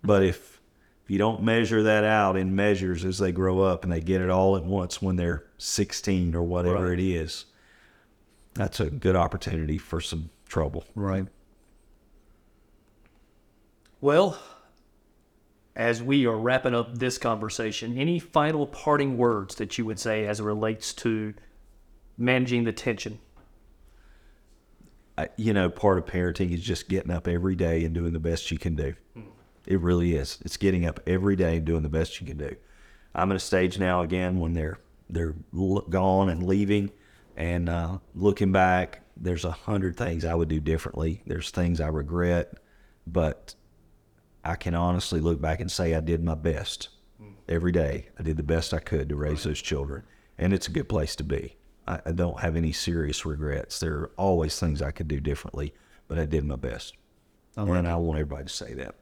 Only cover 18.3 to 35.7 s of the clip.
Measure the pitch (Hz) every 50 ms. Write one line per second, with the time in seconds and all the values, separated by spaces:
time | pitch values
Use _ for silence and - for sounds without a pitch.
18.3 | - 160 147 151 160 151 143 139 - - - 151 147 147 143 139 127 117 120 120
19.3 | 113 104 95 92 - - 113 101 - - 117 110 110 - - 117 107 110 107 104
20.3 | 104 104 107 104 104 107 110 110 113 110 - - - - - 117 110 110 107 107
21.3 | 107 - - - _ - - - - - _ _ - - _ - - - 120 123
22.3 | 127 127 127 120 123 120 117 113 107 - - 127 113 101 - 113 110 110 - _
23.3 | _ - - _ - _ _ - _ _ - - _ - _ - - - _ -
24.3 | - _ _ _ - _ _ _ _ _ - - - _ _ _ _ - 78 -
25.3 | - - 110 113 107 101 92 87 - - - 104 95 92 - - - 90 90 87
26.3 | 82 - 98 87 87 85 87 117 90 - - - 95 92 - - 87 87 - 92
27.3 | 87 85 87 95 95 87 92 82 82 82 82 80 82 85 85 85 82 80 80 85
28.3 | 82 80 - - 82 76 - 92 80 78 78 69 - - _ _ _ 117 107 -
29.3 | - - - _ _ _ _ - 98 92 82 87 87 87 87 87 82 73 65 -
30.3 | - - - - - - 98 98 92 90 85 82 76 - - - 90 92 95 101
31.3 | 101 92 92 82 82 82 78 80 82 80 78 73 76 80 82 - - - - -
32.3 | - 73 73 69 - - - _ - _ - - - - - - - - 87 95
33.3 | 98 92 - - - 92 92 92 90 95 95 92 90 90 87 80 90 92 90 90
34.3 | 90 92 82 82 85 82 78 78 87 - _ _ _ _ _ _ 85 85 85 80
35.3 | 78 82 - _ - 87 95 92